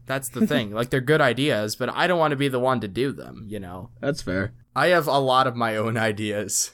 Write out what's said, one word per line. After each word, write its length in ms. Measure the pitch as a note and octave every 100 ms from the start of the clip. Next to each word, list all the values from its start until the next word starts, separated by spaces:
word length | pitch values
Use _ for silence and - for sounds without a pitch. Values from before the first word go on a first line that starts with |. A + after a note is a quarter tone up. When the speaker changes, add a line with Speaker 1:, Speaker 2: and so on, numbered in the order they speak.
| -
Speaker 1:
That's 220 | C3+ C3+
the 160 | B2 A2
Speaker 2:
<laughs> 40 |
Speaker 1:
thing. 200 | C#3+ G#2
Like, 180 | A2 B2
they're 100 | C3+
good 220 | B2+ D#3
ideas, 540 | C3+ A#2 D3 G#2+ G#2+ -
but 100 | B2
I 160 | C3+ F3
don't 120 | F3
wanna 160 | D#3 C#3
be 140 | C#3+
the 100 | B2
one 220 | B2+ B2
to 60 | G#2
do 260 | F#2 C#3
them, 320 | D2+ B1+ B1+ G2+
you 120 | G#2
know? 300 | F2+ F2+ - -
Speaker 2:
That's 200 | C3+ -
fair. 300 | - F#2 G2+ - - C3
Speaker 1:
I 120 | E3
have 200 | F3 D3
a 120 | C#3
lot 280 | C3 B2+ C3
of 80 | A#2+
my 220 | A2+ A2
own 180 | A2+ A2+
ideas, 760 | A2 G#2 G#2+ G#2 G2+ - -